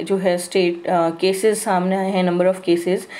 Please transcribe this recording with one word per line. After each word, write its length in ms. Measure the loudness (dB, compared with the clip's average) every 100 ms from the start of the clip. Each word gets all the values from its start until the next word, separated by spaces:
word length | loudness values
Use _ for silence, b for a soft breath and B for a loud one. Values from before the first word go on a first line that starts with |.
जो 140 | -4 0
है 220 | 0 -2
state, 480 | 0 0 0 0 -2
अ, 240 | 0 0
cases 540 | 0 -2 2 0 0
सामने 320 | 0 0 0 0
आए 140 | 0
हैं, 140 | 0
number 300 | 0 2 2
of 100 | 0
cases, 360 | 0 0 2 -2 -4 B